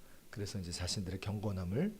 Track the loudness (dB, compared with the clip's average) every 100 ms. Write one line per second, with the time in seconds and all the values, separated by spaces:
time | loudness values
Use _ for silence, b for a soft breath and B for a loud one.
0 | B B B -4 -2 -2 -2 -2 0 0
1 | 0 -2 0 0 2 2 2 4 4 0